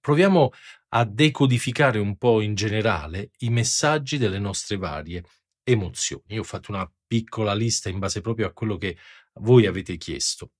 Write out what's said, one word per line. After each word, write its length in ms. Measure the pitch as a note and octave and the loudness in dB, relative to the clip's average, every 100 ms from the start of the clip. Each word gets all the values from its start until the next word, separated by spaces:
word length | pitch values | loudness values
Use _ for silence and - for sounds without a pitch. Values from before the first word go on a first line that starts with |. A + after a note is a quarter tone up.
Proviamo 500 | - D3 G3 F#3 C#3 - - - _ | 2 4 4 6 4 0 -20 -20 _
a 120 | A#2 | 0
decodificare 920 | A2+ G#2 D#3 C#3+ C3+ A#2+ - A#2+ C#3+ A2 | 0 2 2 4 4 4 0 2 2 2
un 180 | G2+ G2+ | -2 0
po' 240 | B2 A2+ | 2 2
in 140 | G#2+ | 2
generale 760 | G2+ G#2+ G#2+ A2 E2+ D2 F2+ G#2 _ | -2 -2 0 0 -2 -4 -10 -12 _
i 120 | A#2+ | -2
messaggi 680 | A#2 A2 - D3+ D#3 C3+ D3 | 0 0 0 0 0 -2 -2
delle 200 | A2 G2 | -2 -2
nostre 380 | G2+ G2 - G2+ | -4 -6 -6 -6
varie 460 | F2+ D2+ D2+ F2 E2+ _ _ _ | -6 -8 -8 -12 -12 _ _ _
emozioni. 640 | - A#2 F2+ - - - _ | 0 0 0 -6 -8 -8 _
Io 120 | G#2+ | -10
ho 40 | |
fatto 280 | F#2+ G2 - | -8 -12 -8
una 180 | G2+ F2+ _ _ | -8 -8 _ _
piccola 480 | A2+ A2+ - G#2+ | -4 -2 -4 -2
lista 340 | G2+ A2+ - - | 0 0 -2 -4
in 100 | F#2 | -6
base 220 | F#2+ G#2 | -4 -4
proprio 260 | A2 A2+ G2 | -6 -4 -4
a 60 | |
quello 240 | - A2 F#2+ | -4 -6 -4
che 200 | F#2+ F2 - - _ | -6 -8 -16 -20 _
voi 320 | - G#2 B2+ G#2 | -8 6 6 6
avete 300 | F2+ F2+ F2 | 0 -8 -10
chiesto. 540 | - C2+ - - - | -8 -6 -6 -6 -14